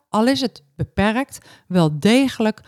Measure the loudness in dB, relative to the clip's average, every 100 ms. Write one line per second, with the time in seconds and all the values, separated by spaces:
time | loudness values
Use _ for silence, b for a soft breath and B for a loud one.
0 | -6 0 0 0 -4 -8 _ -10 -8 -2
1 | -2 -2 -6 -10 b b b 0 0 2
2 | 2 2 2 -2 -4 -4